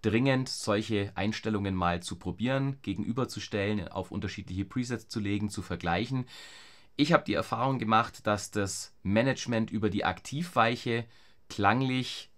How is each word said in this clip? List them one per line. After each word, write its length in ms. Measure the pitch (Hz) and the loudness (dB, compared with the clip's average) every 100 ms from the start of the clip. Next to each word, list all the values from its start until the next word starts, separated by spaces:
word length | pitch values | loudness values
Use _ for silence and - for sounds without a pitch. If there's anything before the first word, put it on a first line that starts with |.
dringend 480 | 110 110 135 131 127 | 2 4 4 2 0
solche 640 | - - 104 110 107 101 | -4 0 0 2 0 0
Einstellungen 640 | - 98 110 117 107 101 95 | 0 -2 0 -2 0 0 2
mal 260 | 87 87 | 2 0
zu 140 | - 90 | -4 -6
probieren, 640 | 90 90 117 135 139 139 | -6 -2 0 0 0 -4
gegenüberzustellen, 1040 | - 101 - 117 123 - - 104 101 107 85 | -4 -4 -2 -2 -2 -4 -6 -2 0 0 -2
auf 220 | - 92 | -6 -6
unterschiedliche 560 | - 90 - 95 90 98 | -4 -6 -6 -6 -4 -4
Presets 420 | 131 123 117 - | -4 -2 -4 -4
zu 120 | 117 | -4
legen, 320 | 98 101 104 | -2 0 -2
zu 100 | 104 | -4
vergleichen. 640 | 90 87 87 87 120 131 123 - - - - - - - | -6 -4 0 0 0 -4 -6 -14 -20 -20 -20 -20 -14 0
Ich 180 | 151 | 4
habe 100 | 165 | 4
die 120 | - 85 | 4 -2
Erfahrung 420 | - 113 127 131 | 0 0 2 0
gemacht, 480 | 110 110 - - - | 4 4 4 -2 0
dass 240 | 104 - | 0 0
das 460 | 107 95 - - - | -2 -2 -4 -10 -8
Management 680 | 95 104 131 131 - 113 110 | 2 4 4 0 0 0 0
über 220 | 110 104 | 0 0
die 140 | 98 - | 0 -2
Aktivweiche 1000 | 90 - 139 175 127 113 120 127 117 117 - - - - | -4 -6 -6 -2 2 2 2 -2 -2 -2 -14 -20 -20 -12
klanglich 840 | - 101 117 131 127 123 - - | 2 4 4 4 0 -2 -8 -12